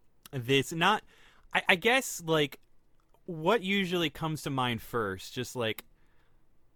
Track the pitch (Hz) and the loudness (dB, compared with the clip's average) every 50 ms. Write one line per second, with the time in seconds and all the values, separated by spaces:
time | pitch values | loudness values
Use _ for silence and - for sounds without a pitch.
0 | _ - _ _ - - - 131 113 123 139 139 127 - 165 165 170 196 214 - | _ -20 _ _ -16 -10 -8 -6 0 2 2 2 2 2 0 2 4 4 4 2
1 | - - - - - - - - - - - 190 - - 196 170 220 226 254 269 | -2 -8 -20 -20 -20 -20 -20 -20 -10 -2 -2 0 4 4 2 4 4 4 2 2
2 | - - - - 170 160 160 156 147 135 - - - _ - - _ _ _ _ | 2 -2 -8 -6 0 2 2 4 2 0 -2 -10 -20 _ -20 -20 _ _ _ _
3 | _ _ _ _ - - 170 156 156 185 233 208 185 190 202 202 190 170 185 175 | _ _ _ _ -12 -10 -8 -2 0 2 2 2 2 2 0 2 2 0 0 0
4 | 165 147 - - 160 156 156 - - 156 135 131 127 123 117 107 - - - 117 | 0 -2 -2 -4 -4 -4 -4 -4 -4 -4 -2 0 0 0 -2 -4 -6 -4 -4 -2
5 | 107 98 95 95 - - - 127 120 - - 127 113 110 107 - - - _ _ | -2 -2 -4 -6 -10 -10 -8 -8 -8 -6 -6 -4 -4 -4 -4 -6 -10 -20 _ _
6 | _ _ _ - _ _ - - - _ _ _ - _ _ | _ _ _ -20 _ _ -20 -20 -20 _ _ _ -20 _ _